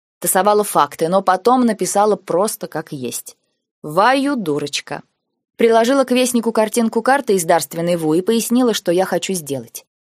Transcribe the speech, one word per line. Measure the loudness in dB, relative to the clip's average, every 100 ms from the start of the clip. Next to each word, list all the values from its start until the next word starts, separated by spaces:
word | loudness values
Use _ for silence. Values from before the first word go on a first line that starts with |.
| _ -10
тасовала | -2 0 2 2
факты, | 2 2 0 0 0
но | 0
потом | 2 2 2 2
написала | 2 0 -2 0 2 0
просто | -2 -2 -2 -4 -10
как | -10 -10
есть. | -10 -10 -10 -14 -20 _ _ _ _
Ваю | -6 2 2 2 0 -2
дурочка. | -4 -4 -4 -8 -10 -14 -14 _ _ _ _ 0
Приложила | 4 4 4 2
к | 2
вестнику | 2 0 0 -2
картинку | 0 0 0 -2 0
карты | 0 0 2
из | 0
дарственной | 2 0 0 -6 -4 -2
Ву | 0
и | 0
пояснила, | 2 0 0 0 0
что | 0 0
я | 0
хочу | 0 -2 -4
сделать. | -6 -6 -10 -10 -18 -20 _ _